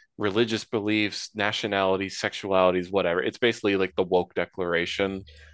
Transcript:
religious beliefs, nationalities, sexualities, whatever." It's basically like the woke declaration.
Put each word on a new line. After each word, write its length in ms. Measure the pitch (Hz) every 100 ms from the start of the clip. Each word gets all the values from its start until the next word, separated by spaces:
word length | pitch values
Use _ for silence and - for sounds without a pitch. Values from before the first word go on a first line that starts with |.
| _ -
religious 460 | 104 101 113 110
beliefs, 640 | - 117 104 107 104 - -
nationalities, 840 | 107 104 - 110 98 95 95 98 -
sexualities, 720 | 104 - 101 95 92 92 87
whatever." 320 | 98 90 87
It's 160 | - -
basically 380 | 120 113 104 98
like 180 | 92
the 80 | -
woke 320 | 92 92 87
declaration. 880 | - 87 - 87 85 87 - 98 95 - - -